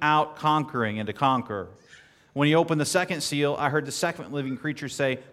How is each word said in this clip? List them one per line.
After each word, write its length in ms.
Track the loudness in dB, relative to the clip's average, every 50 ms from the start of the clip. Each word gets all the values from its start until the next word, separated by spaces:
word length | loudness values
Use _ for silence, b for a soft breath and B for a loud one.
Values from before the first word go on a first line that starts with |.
out 360 | 2 4 4 4 2 0 -4
conquering 640 | -2 0 2 2 2 0 0 -2 0 0 0 0 -2
and 80 | -4 -4
to 40 |
conquer. 560 | -2 2 2 4 4 2 0 -4 -6 -8 -8 -10 -14 B B B B B B B B B B B B
When 120 | 2 4
he 80 | 4 6
opened 260 | 4 4 4 2 0
the 60 | 0
second 360 | 0 0 0 0 0 -4 -4
seal, 340 | -4 -4 0 0 0 0 0 0
I 100 | -2 0
heard 160 | 0 0 -2
the 80 | -2
second 400 | -4 -2 -2 -2 -2 -6 -10 -8
living 240 | -6 -6 -4 -4 -6
creature 320 | -6 -6 -6 -6 -6 -8 -10
say, 300 | -4 -2 0 0 0 -2 -8 -16